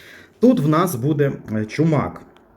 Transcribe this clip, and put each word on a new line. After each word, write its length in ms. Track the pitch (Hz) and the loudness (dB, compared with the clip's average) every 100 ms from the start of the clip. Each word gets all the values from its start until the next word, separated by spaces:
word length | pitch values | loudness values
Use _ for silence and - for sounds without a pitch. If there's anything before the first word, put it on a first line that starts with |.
| - - - - | -20 -20 -20 2
Тут 200 | 240 165 | 2 4
в 80 | 147 | 2
нас 280 | 156 180 113 | 2 0 -2
буде, 360 | 139 143 143 - - | -2 0 -2 -2 -6
е, 140 | 110 107 | -6 -6
чумак. 560 | - 160 143 87 - - - _ | -2 0 0 -2 -8 -20 -20 _